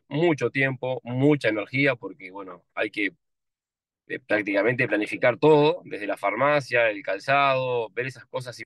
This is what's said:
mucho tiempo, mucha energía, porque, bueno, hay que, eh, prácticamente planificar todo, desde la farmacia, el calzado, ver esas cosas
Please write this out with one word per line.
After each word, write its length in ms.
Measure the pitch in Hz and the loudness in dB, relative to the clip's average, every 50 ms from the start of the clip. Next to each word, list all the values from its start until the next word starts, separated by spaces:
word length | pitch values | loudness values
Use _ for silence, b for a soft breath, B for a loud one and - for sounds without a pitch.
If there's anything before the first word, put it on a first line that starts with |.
| - _ | -8 _
mucho 420 | 143 143 165 175 160 127 123 117 | -4 0 2 2 2 2 -2 -2
tiempo, 500 | - 139 135 135 131 127 - 127 127 123 - | 0 0 0 0 -2 -4 -6 -6 -6 -6 -6
mucha 440 | 117 120 127 135 147 151 143 - 117 | -6 -2 2 4 4 4 4 2 -2
energía, 480 | 107 107 101 - - 131 139 139 127 | -2 -2 -4 -4 -2 0 2 2 0
porque, 340 | 120 - 98 95 90 95 92 | -2 -6 -14 -14 -14 -18 -18
bueno, 340 | 92 98 98 92 87 87 _ _ _ | -16 -16 -14 -14 -16 -18 _ _ _
hay 160 | 92 107 107 | -4 -4 -4
que, 220 | - 107 104 95 87 _ _ _ _ _ _ _ _ _ _ _ _ _ _ _ _ _ _ _ | -2 -4 -4 -4 -4 _ _ _ _ _ _ _ _ _ _ _ _ _ _ _ _ _ _ _
eh, 120 | - - | -12 -12
prácticamente 640 | - _ 101 107 104 104 101 101 98 113 123 120 131 110 | -4 _ -2 -2 0 0 0 2 2 2 2 0 0 0
planificar 500 | 104 104 104 104 110 98 - 127 117 101 | 0 -2 -2 -2 -4 0 0 0 2 4
todo, 440 | - 151 156 147 147 151 170 180 - | 4 6 6 6 6 4 2 -2 -6
desde 220 | - 92 98 104 | -12 -10 -10 -6
la 100 | 101 98 | -6 -6
farmacia, 720 | - - 101 101 113 131 143 147 143 131 - 123 120 117 113 | -2 -2 -2 0 2 2 2 2 0 0 0 2 2 2 2
el 120 | 104 101 95 | 0 -2 -4
calzado, 880 | - - - - - 139 139 139 139 135 131 131 127 123 120 117 107 | -6 -6 -6 0 0 2 4 4 4 2 2 0 -2 -2 -2 -4 -4
ver 160 | - - 123 | -4 -6 -6
esas 200 | 131 131 123 - | -6 -8 -14 -20
cosas 340 | _ - 131 127 127 117 - 110 | _ -10 -10 -10 -10 -14 -14 -12